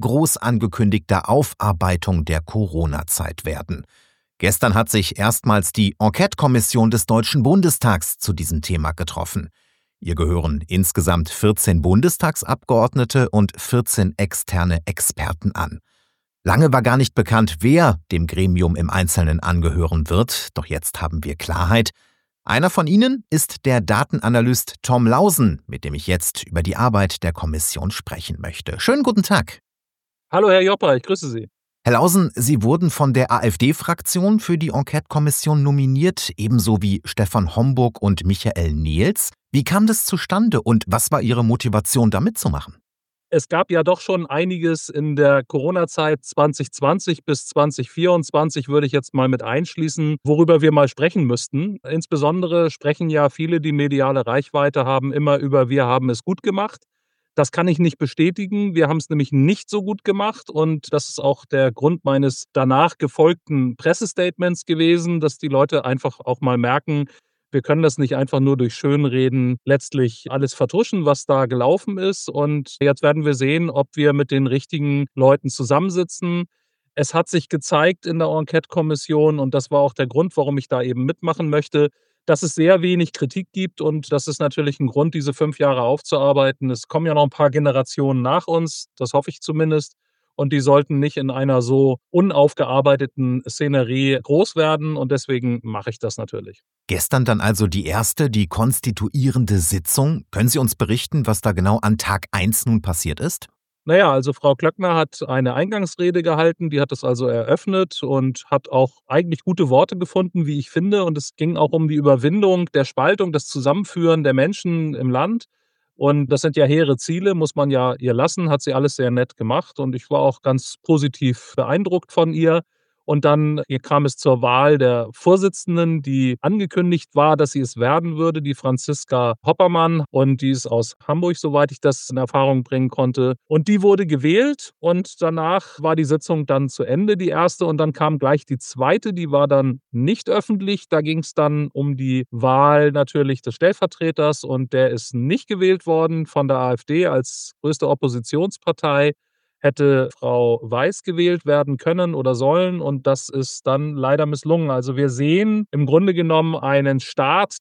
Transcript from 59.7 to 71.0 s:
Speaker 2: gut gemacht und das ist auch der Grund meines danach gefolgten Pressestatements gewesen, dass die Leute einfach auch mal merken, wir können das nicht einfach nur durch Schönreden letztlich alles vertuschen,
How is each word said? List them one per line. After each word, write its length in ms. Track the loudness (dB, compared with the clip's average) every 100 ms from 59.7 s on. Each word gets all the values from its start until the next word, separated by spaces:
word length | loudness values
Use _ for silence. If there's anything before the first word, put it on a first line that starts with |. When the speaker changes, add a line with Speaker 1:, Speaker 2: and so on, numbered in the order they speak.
| -6
Speaker 2:
gut 220 | -4 -6
gemacht 460 | -2 -2 -2 -6 -8
und 420 | -2 -2 -2 -4
das 160 | -6 -4
ist 140 | -4
auch 240 | -2 -2 -2
der 260 | 0 0
Grund 320 | 2 0 0
meines 440 | 0 0 0 -2 -6
danach 460 | -2 2 4 2 0
gefolgten 800 | -4 2 2 2 -4 -2 -2 -2
Pressestatements 880 | -2 -2 -2 -2 -4 -2 -4 -4 -4
gewesen, 560 | 0 2 2 0 -2
dass 160 | -2 -4
die 100 | -2
Leute 380 | 0 2 0 -2
einfach 340 | -2 -4 -8
auch 220 | -6 -2
mal 160 | 0 0
merken, 480 | 2 0 0 -4 -4 _ _ _ _
wir 80 | -4
können 200 | 0 2
das 160 | 2 2
nicht 180 | -2 -2
einfach 240 | -2 0
nur 160 | 2 2
durch 180 | 0
Schönreden 840 | -2 0 2 0 2 0 2 0 -2 0
letztlich 640 | 0 0 -2 -2 -2 -8
alles 220 | -4 -4
vertuschen, 500 | -2 -2 -2 -2 0